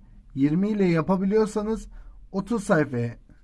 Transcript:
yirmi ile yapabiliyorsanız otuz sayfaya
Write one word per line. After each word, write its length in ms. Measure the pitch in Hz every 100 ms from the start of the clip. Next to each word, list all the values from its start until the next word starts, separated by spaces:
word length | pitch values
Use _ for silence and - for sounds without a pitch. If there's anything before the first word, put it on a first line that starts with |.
| - - - 131
yirmi 340 | 143 160 208
ile 160 | 208 185
yapabiliyorsanız 1040 | 165 156 190 196 214 208 214 208 220 - - - - -
otuz 320 | 196 190 233
sayfaya 540 | 202 170 143 120 117 117 - -